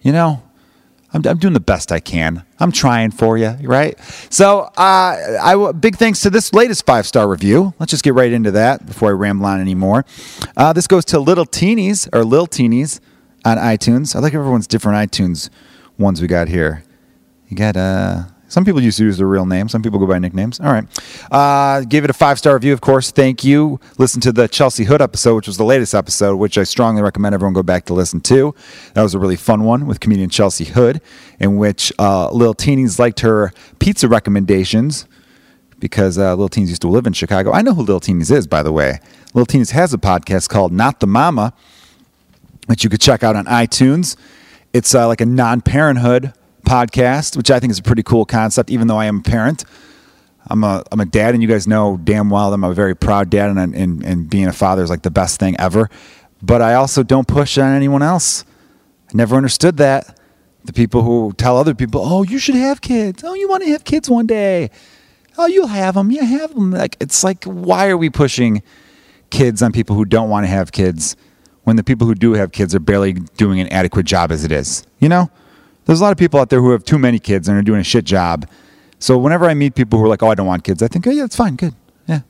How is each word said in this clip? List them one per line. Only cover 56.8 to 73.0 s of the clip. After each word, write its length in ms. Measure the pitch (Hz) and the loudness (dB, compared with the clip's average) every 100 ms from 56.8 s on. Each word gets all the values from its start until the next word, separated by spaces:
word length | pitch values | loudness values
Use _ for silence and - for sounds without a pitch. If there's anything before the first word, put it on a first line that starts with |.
| 135 - | 2 0
don't 240 | 123 135 123 | 2 0 2
push 320 | 143 143 - | 0 0 0
on 120 | 135 | 2
anyone 300 | 139 139 139 | 2 0 0
else. 420 | 147 175 - - - _ _ _ _ _ _ | 0 0 -2 -6 -12 _ _ _ _ _ _
I 20 | |
never 220 | 107 113 127 | -2 2 2
understood 420 | 135 - 170 156 | 0 0 0 2
that. 420 | 143 135 - _ _ _ _ _ | 2 0 -4 _ _ _ _ _
The 100 | - | -12
people 300 | - 117 123 | -2 0 0
who 300 | 117 120 107 95 | 0 0 -2 -2
tell 180 | 123 123 | 0 2
other 200 | 156 131 | 2 -2
people, 260 | 127 131 | -4 -4
"Oh, 200 | 120 185 | -2 -2
you 160 | 190 262 | -2 -4
should 160 | - 262 | -2 -2
have 260 | 269 277 | -2 -4
kids. 420 | - 240 214 185 | -4 -4 -4 -8
Oh, 120 | 330 381 | -10 -8
you 120 | 392 | -4
wanna 200 | 381 349 | -2 -2
have 160 | 302 | -4
kids 260 | - 302 302 | -2 -6 0
one 160 | 240 226 | -2 0
day. 460 | 220 196 185 131 _ _ _ _ _ _ - | -2 0 -2 -4 _ _ _ _ _ _ -2
Oh, 80 | 339 | 0
you'll 220 | 381 311 | 2 0
have 280 | 208 190 190 | -2 -2 0
'em. 140 | 196 | 0
You 160 | 277 254 | 0 0
have 240 | 269 311 285 | -2 -4 -4
'em." 160 | 190 | -2
Like, 260 | 185 - - | -2 -4 -6
it's 240 | 143 - | -6 -2
like, 200 | 190 185 | -2 -4
why 460 | 185 185 180 185 196 | -10 -8 -2 0 2
are 80 | 180 | 0
we 120 | 160 | -2
pushing 540 | 135 143 - 120 107 - _ _ _ _ _ _ | 0 -2 0 0 -2 -6 _ _ _ _ _ _
kids 320 | - 131 107 | 0 0 2
on 100 | 117 | 0
people 240 | 110 113 104 | 0 -2 -2
who 80 | |
don't 260 | 104 110 110 | 2 0 0
wanna 180 | 104 98 | -2 0
have 240 | 95 90 | -2 -4
kids 440 | - 92 82 78 - _ _ _ _ | 0 -2 -2 -8 -10 _ _ _ _
when 120 | - 113 | 0 0
the 80 | |
people 240 | 104 123 117 | 0 0 0
who 80 | 107 | 2
do 180 | 117 | 2
have 180 | 107 95 | 2 -2
kids 220 | - 98 | -2 -2
are 60 | 92 | -2
barely 340 | 78 101 | 0 0